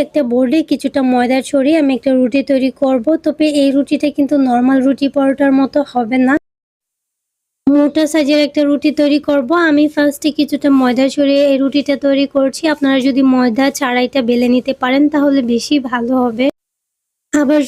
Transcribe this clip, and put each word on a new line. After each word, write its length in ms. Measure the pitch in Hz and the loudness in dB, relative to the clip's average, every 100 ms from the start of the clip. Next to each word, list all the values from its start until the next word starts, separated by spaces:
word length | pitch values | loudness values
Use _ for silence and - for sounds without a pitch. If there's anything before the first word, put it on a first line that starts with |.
একটা 160 | 294 302 247 | 0 -2 -2
বোর্ডে 300 | 240 254 311 311 | 0 0 0 -2
কিছুটা 300 | 285 - 285 262 | -4 -4 -2 0
ময়দা 260 | 247 247 262 262 | 0 0 -2 -2
ছড়িয়ে 280 | 277 269 320 | -2 0 2
আমি 100 | 277 247 | 0 0
একটা 120 | 269 262 | 0 0
রুটি 220 | 254 277 269 | 0 -2 0
তৈরি 200 | 269 262 - | 0 -2 -2
করব, 240 | 269 262 226 320 | -2 0 0 -2
তবে 220 | 311 285 311 294 | -2 -2 0 2
এই 60 | 277 269 | 2 0
রুটিটা 320 | 277 294 302 - | 0 -2 -2 -2
কিন্তু 180 | 269 294 262 | 0 0 0
নরমাল 320 | 240 254 269 262 | 0 2 2 0
রুটি 200 | 269 277 | 0 -2
পরোটার 440 | 285 269 269 277 269 | 0 0 0 2 2
মতো 180 | 262 294 277 | 0 -2 -2
হবে 260 | 247 226 254 | -4 -2 0
না, 160 | 254 302 - _ _ _ _ _ _ _ _ _ _ _ - | 0 0 -4 _ _ _ _ _ _ _ _ _ _ _ 0
মোটা 380 | 285 294 294 302 | 2 2 0 0
সাইজের 340 | 320 277 302 294 | 0 2 2 0
একটা 160 | 302 285 | 0 0
রুটি 220 | 285 302 277 | 0 0 0
তৈরি 180 | 294 285 302 | 0 0 0
করব। 220 | 285 240 339 330 | -2 0 0 2
আমি 140 | 294 302 | 2 0
ফার্স্টে 420 | 302 294 285 311 - | 0 -2 -2 -4 -2
কিছুটা 300 | 285 285 294 269 | -2 -2 0 2
ময়দা 260 | 254 240 269 | 2 0 0
ছড়িয়ে 340 | 294 277 277 285 | 0 0 2 2
এই 40 | 269 | 2
রুটিটা 320 | 277 285 277 277 | 0 -2 -2 -2
তৈরি 220 | 277 277 277 | 0 0 0
করছি। 280 | 277 269 - 320 | 0 -2 -2 -4
আপনারা 240 | 294 277 269 262 | -2 0 0 0
যদি 160 | 262 269 | 2 2
ময়দা 320 | 254 254 214 277 277 | 2 0 0 -2 -2
ছাড়া 220 | 262 247 247 | -4 -2 -2
এটা 140 | 269 | -2
বেলে 260 | 233 240 240 | -2 0 0
নিতে 240 | 254 247 262 | 0 -2 -4
পারেন 200 | 254 269 294 | -2 0 0
তাহলে 320 | 302 285 277 233 | 2 0 0 0
বেশি 220 | 233 - 294 247 | -2 -2 -2 -2
ভালো 240 | 247 233 262 | -4 -2 0
হবে। 220 | 247 226 269 - _ _ _ _ _ _ _ | 0 0 -2 -4 _ _ _ _ _ _ _
আবার 280 | 302 269 302 | -2 2 2